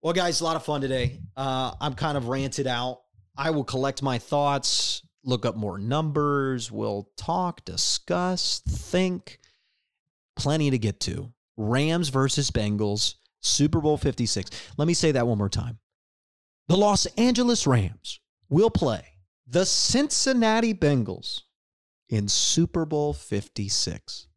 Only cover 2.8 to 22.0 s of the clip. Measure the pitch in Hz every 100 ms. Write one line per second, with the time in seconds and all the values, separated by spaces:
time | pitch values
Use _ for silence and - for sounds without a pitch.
2.8 | 127 127 _ _ _ - 147 156 131 131
3.8 | 135 131 139 123 - 147 143 139 - -
4.8 | - - _ _ 131 123 117 110 104 95
5.8 | 107 143 160 147 147 143 135 127 117 107
6.8 | 110 101 98 - - 175 180 - - 87
7.8 | - - - 175 180 185 - - - -
8.8 | - 180 185 180 - - _ _ _ _
9.8 | _ _ _ _ _ - 139 156 147 131
10.8 | 107 - - - - _ _ - 107 123
11.8 | 151 170 156 131 135 - 139 - 104 104
12.8 | 107 104 - - _ _ - - 147 165
13.8 | 151 151 151 123 117 - 92 - - -
14.8 | 151 175 160 135 120 110 98 - 123 113
15.8 | _ _ _ _ _ _ _ _ - 190
16.8 | 208 202 175 - 240 233 247 240 - 123
17.8 | 95 - - - _ _ _ 147 226 226
18.8 | 147 110 - - _ _ - 147 185 -
19.8 | - 240 294 - - 254 226 220 226 202
20.8 | 147 139 107 - - - _ _ _ _
21.8 | _ _